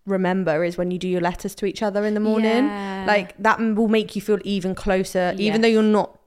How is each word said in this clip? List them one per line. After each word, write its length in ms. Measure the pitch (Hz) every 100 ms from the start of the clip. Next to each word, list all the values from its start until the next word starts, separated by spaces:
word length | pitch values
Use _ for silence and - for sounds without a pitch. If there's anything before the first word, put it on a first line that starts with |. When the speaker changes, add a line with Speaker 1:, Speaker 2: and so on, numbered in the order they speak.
| 196
Speaker 1:
remember 600 | 190 180 185 170 156 175
is 120 | 175
when 140 | 180
you 60 | 180
do 100 | 185
your 140 | 180
letters 340 | 175 180 196 -
to 100 | 202
each 160 | -
other 220 | 214 196 214
in 80 |
the 60 | 208
morning. 460 | 220 220 220 233 277
Speaker 2:
Yeah. 400 | 202 196 190 190
Speaker 1:
Like, 300 | 208 185 -
that 220 | 214 -
m-, 160 | 226 208
will 120 | 226
make 300 | 220 185 202
you 40 |
feel 180 | 202 202
even 320 | - 202 185 185
closer, 580 | - 185 185 185 180 190
even 240 | 208 214
though 60 | 226
Speaker 2:
Yes. 40 | 220
Speaker 1:
you're 80 |
not 360 | 214 208 175 -